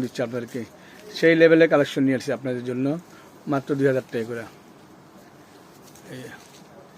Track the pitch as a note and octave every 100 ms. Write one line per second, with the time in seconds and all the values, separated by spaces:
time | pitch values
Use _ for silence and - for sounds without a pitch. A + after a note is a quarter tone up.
0 | B2+ - A#2+ B2 A#2 B2+ A2 - - -
1 | - - E3 E3 E3 E3 D#3+ D#3 C#3 -
2 | C3+ B2+ - B2 C3 B2 B2 B2 C3+ E3
3 | - - - - - C#3 C3+ C#3+ C#3 C3
4 | - B2 A2+ A#2 G#2+ - - - - -
5 | - - - - - - - - - -
6 | - B2+ B2+ - - - - - -